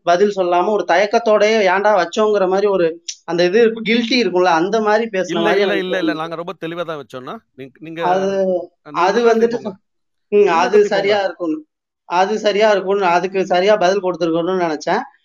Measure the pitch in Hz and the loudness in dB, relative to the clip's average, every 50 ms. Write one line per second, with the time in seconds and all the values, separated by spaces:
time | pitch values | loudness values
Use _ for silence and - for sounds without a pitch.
0 | - 165 175 180 208 208 202 190 180 175 175 175 180 202 214 196 - - 170 180 | 0 2 2 4 2 2 0 0 0 0 2 0 2 0 0 -2 0 0 2 2
1 | 208 208 240 226 233 226 214 208 208 214 220 226 202 180 180 196 202 214 214 190 | 2 2 0 0 2 2 2 4 4 2 2 2 2 2 2 2 2 2 2 2
2 | 170 170 - 214 214 214 208 202 190 180 196 196 202 208 196 185 170 160 165 - | 0 -2 0 0 0 2 2 2 0 0 0 0 0 0 2 2 0 0 -2 -6
3 | _ - - - _ - 170 170 175 175 185 226 240 220 220 226 220 185 226 240 | _ -16 -16 -14 _ -4 0 0 2 2 4 4 4 2 2 -2 -2 -2 0 0
4 | 233 - 269 247 226 185 170 180 180 185 170 160 165 196 208 226 214 208 214 220 | 0 0 0 0 0 0 0 2 2 2 2 2 0 0 -2 -2 0 0 0 0
5 | 233 226 196 185 170 151 165 170 165 - - 202 202 196 202 196 185 185 196 185 | 0 -2 -4 -4 -4 -2 -2 -2 0 0 2 2 0 0 -2 -2 -4 -4 -4 -4
6 | 175 160 165 160 160 165 170 156 170 180 185 - 165 160 170 175 170 156 160 147 | -2 -4 -4 -6 -8 -8 -10 -10 -10 -12 -12 -10 -10 -10 -8 -8 -8 -8 -10 -12
7 | 135 - - 127 127 143 202 226 _ _ _ - 135 131 _ - 156 160 165 165 | -12 -14 -16 -16 -14 -14 -16 -16 _ _ _ -20 -20 -20 _ -20 -18 -14 -8 -4
8 | 170 180 180 190 196 196 196 190 190 190 185 170 175 - _ _ - 156 143 165 | -2 -2 0 0 -2 -2 -2 -2 -2 -2 -2 -4 -6 -10 _ _ -18 -8 -4 0
9 | 170 190 202 240 240 233 226 226 226 226 233 240 - 214 196 - _ _ _ _ | 0 2 2 2 2 2 2 2 2 0 -2 -4 -8 -10 -14 -14 _ _ _ _
10 | _ _ _ _ _ - 208 208 202 185 170 165 180 190 202 208 208 196 202 196 | _ _ _ _ _ 0 2 2 4 4 2 2 2 4 4 4 4 2 0 -2
11 | 196 196 214 202 196 180 170 - 175 160 156 156 - _ _ _ _ _ _ _ | 0 0 0 0 -2 -4 -6 -6 -6 -6 -6 -6 -10 _ _ _ _ _ _ _
12 | _ - 175 180 190 202 220 214 214 208 190 202 220 214 208 190 190 185 202 202 | _ -4 0 0 0 0 0 -2 -2 -2 0 2 2 2 2 2 0 -2 -2 0
13 | 196 175 170 175 175 185 190 190 180 190 185 180 185 208 214 196 180 175 196 202 | 2 2 2 0 0 -2 -2 -2 -2 0 0 2 2 2 2 2 2 2 0 0
14 | 180 180 175 160 175 165 160 170 165 180 190 185 175 165 151 147 - 165 180 226 | -2 -2 -2 -2 -2 -2 -2 -2 -2 -2 -2 -2 -2 -2 -4 -4 -4 -2 -2 -2
15 | 269 - _ _ | -4 -8 _ _